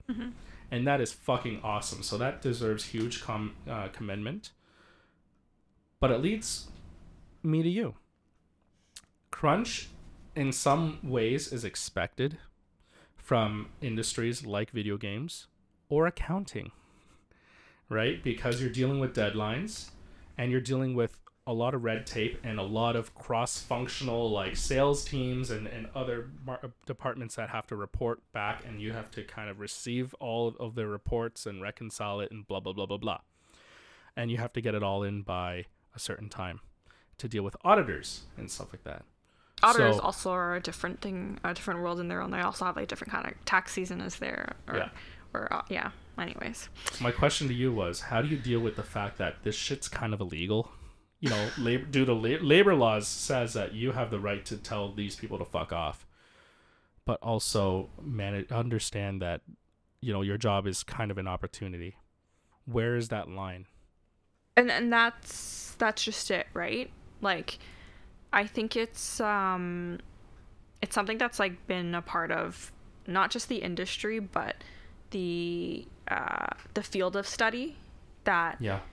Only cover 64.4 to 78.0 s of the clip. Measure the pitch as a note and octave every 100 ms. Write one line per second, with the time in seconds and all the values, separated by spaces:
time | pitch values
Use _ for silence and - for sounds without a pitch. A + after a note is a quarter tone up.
64.4 | _ A#3+ B3 - A#3+ A#3 A#3 - - -
65.4 | - - - - A3 A3 A3 G#3 - F3+
66.4 | - - E3+ A#3 B3+ - - - G3+ F3+
67.4 | - - - - - - - - - G#3
68.4 | G#3 - A3 A#3 A3+ - - - G#3+ G#3
69.4 | F#3+ F#3 F3 F3 F3 F3 - - - -
70.4 | - - - - G#3 A3+ G3+ A3 B3 -
71.4 | G3 F3+ - F3+ F3 F3 E3 E3+ E3 E3
72.4 | E3+ F3 - - - - - F3+ - A#3+
73.4 | - A#3 F3+ F3 F#3 - G#3 A3+ G3 -
74.4 | - - - - - - - G3+ F3+ E3+
75.4 | E3+ F3 F3+ - - - - - - -
76.4 | G1+ - - - - G3 F#3 G3 F#3+ -
77.4 | A3+ A#3 D4+ C#4+ - -